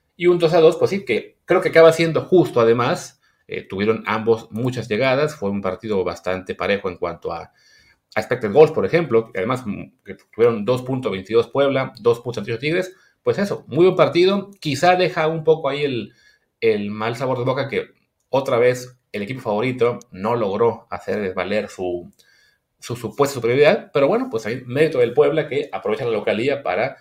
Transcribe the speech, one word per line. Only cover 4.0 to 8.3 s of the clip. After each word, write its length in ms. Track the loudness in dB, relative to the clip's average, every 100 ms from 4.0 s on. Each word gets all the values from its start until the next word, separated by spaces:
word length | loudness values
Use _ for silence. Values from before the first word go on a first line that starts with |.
| -2
ambos 460 | -4 0 0 -2
muchas 360 | -6 -4 -4 -4
llegadas, 480 | -2 0 0 -2 -4
fue 140 | -6
un 120 | -4
partido 420 | -4 -6 -4 -4
bastante 500 | -4 -6 -6 -6 -6
parejo 340 | -6 -2 -2 -4
en 100 | -6
cuanto 360 | -8 -6 -8
a, 180 | -10 -12 _ _ _ _ _ _
a 60 | -8
expected 320 | -6